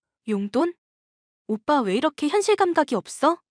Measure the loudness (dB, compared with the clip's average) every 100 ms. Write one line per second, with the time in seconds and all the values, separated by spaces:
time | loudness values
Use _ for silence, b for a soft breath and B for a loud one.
0 | _ _ -6 -4 -2 -2 -2 -4 _ _
1 | _ _ _ _ -8 -6 0 0 2 0
2 | -2 -2 -2 0 2 2 2 2 0 -2
3 | -6 -2 0 0 _